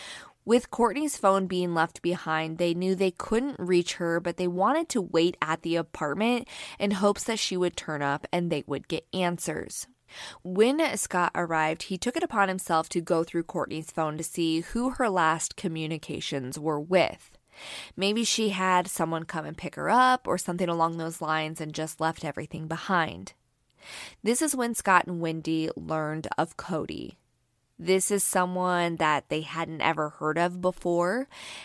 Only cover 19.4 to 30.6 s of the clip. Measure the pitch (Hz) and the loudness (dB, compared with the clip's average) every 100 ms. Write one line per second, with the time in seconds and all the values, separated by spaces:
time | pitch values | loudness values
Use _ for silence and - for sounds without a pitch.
19.4 | 156 156 180 - 156 233 254 254 - 180 | -8 -8 -10 -4 2 6 6 4 0 -2
20.4 | - 175 175 170 165 165 165 160 156 156 | -2 -2 0 2 2 0 -6 -4 -2 0
21.4 | 156 160 151 151 156 - 160 - 151 - | -2 -6 -6 -4 -6 -2 -2 -2 -6 -6
22.4 | 151 151 156 160 - 180 160 85 98 - | -8 -10 -6 -6 0 0 0 -4 -14 -20
23.4 | _ _ _ _ - - - - 202 240 | _ _ _ _ -18 -16 -16 -4 0 2
24.4 | 311 262 240 226 202 180 - 175 165 160 | 0 0 -2 -2 4 4 4 -2 -2 -2
25.4 | 156 160 160 - 160 160 151 156 156 - | 0 0 0 -4 -4 -2 -2 -4 -4 -2
26.4 | 165 - - 160 - 78 60 - _ _ | -2 -4 -6 -4 -4 -8 -10 -14 _ _
27.4 | _ _ _ - 165 190 - 202 - 185 | _ _ _ -8 2 2 4 2 2 2
28.4 | 180 180 180 175 170 165 156 147 - 156 | 2 0 0 2 2 2 2 2 0 -4
29.4 | 151 160 160 160 - 160 151 - 156 156 | -4 -6 -6 0 0 2 -2 -2 -2 2
30.4 | 175 180 | 0 2